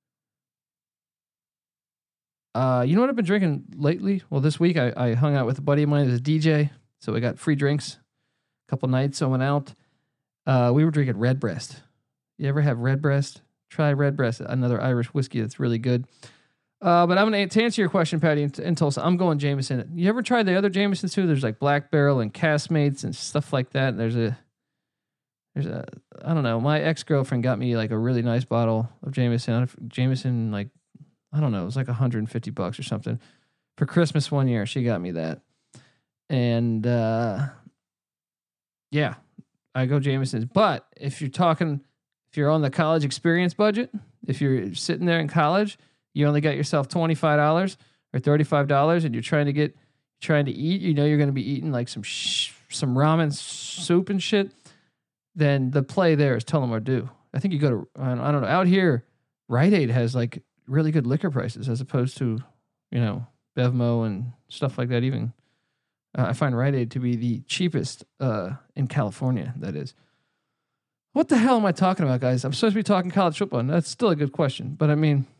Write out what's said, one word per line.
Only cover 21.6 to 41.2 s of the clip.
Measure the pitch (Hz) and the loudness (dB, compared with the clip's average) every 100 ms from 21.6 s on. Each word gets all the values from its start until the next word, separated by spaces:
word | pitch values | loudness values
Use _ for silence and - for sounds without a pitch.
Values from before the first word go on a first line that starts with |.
| 143 143 - | 0 0 0
Barrel | 151 143 131 | 2 4 2
and | 107 | 0
Caskmates | - 160 147 - 160 143 139 | -2 0 0 0 2 2 0
and | 107 139 | -6 -8
stuff | - 147 - | -6 -6 -2
like | 135 123 | -4 -2
that. | 139 135 104 | -2 -2 0
There's | 113 120 | -2 0
a, | 110 120 _ _ _ _ _ _ _ _ _ _ _ | -2 -4 _ _ _ _ _ _ _ _ _ _ _
there's | 143 - | -8 -6
a, | - - - - - - | -8 -12 -18 -20 -10 -2
I | |
don't | 160 | 0
know. | 123 113 | 0 0
My | 139 151 | 0 0
ex-girlfriend | 151 156 - 143 131 123 | 0 -4 0 0 0 -2
got | 123 104 | 0 0
me, | 123 117 | 0 0
like, | 110 | -2
a | 110 | -2
really | 120 123 | 0 0
nice | 117 117 123 | 0 0 0
bottle | 117 113 113 117 - | 0 2 0 -2 -8
of | 139 | -6
Jameson. | 135 123 117 - 117 123 - 117 | -2 0 0 0 0 -2 -6 -10
Jameson, | - 127 131 131 120 113 | -2 0 0 -2 -2 -2
like, | 101 101 - _ - - _ _ | -4 -6 -12 _ -20 -20 _ _
I | 147 | -2
don't | 147 | 0
know, | 101 | 0
it | 90 | -2
was, | 131 | -4
like, | 127 | -4
a | |
hundred | 117 127 117 110 | -2 -2 -2 -4
fifty | - - | -6 -8
bucks | - 90 117 | -6 -6 -8
or | |
something. | 139 107 117 117 - _ _ _ _ - | -8 -6 -6 -8 -10 _ _ _ _ -6
For | 147 | -2
Christmas | 175 165 151 - | 0 2 0 0
one | 143 131 | 0 0
year, | 117 98 | 0 -2
she | 135 | -2
got | 120 95 | -2 -2
me | 90 | -4
that. | 85 80 - _ _ _ - _ _ _ _ - | -4 -6 -8 _ _ _ -20 _ _ _ _ -4
And, | 135 120 117 117 113 123 | -2 0 0 0 0 0
uh, | 120 110 113 117 101 139 - _ _ _ _ _ _ _ _ _ _ _ _ _ | 0 0 0 -2 -2 -6 -8 _ _ _ _ _ _ _ _ _ _ _ _ _
yeah, | 147 127 - _ - - _ _ 131 | -2 -2 -4 _ -20 -20 _ _ -4
I | 127 | 0
go | 143 | 0
Jameson's. | 139 135 131 113 123 | 0 0 -2 -4 -2
But | 190 208 135 - - | 2 2 0 -8 -12
if | 139 - | -10 -6